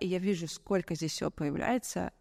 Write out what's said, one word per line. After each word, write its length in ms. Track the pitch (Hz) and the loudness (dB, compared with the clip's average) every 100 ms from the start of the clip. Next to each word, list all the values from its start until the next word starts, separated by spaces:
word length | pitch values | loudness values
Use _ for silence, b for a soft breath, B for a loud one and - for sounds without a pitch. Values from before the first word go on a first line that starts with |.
и 40 | 185 | 2
я 120 | 185 | 2
вижу, 280 | 185 185 165 | 2 0 -2
сколько 460 | - - 196 - | -8 0 0 2
здесь 180 | 165 160 | -2 -2
всего 180 | - 151 | -2 -4
появляется, 800 | - 147 151 - 247 - 180 180 - | -2 -2 0 2 0 0 -4 -4 -6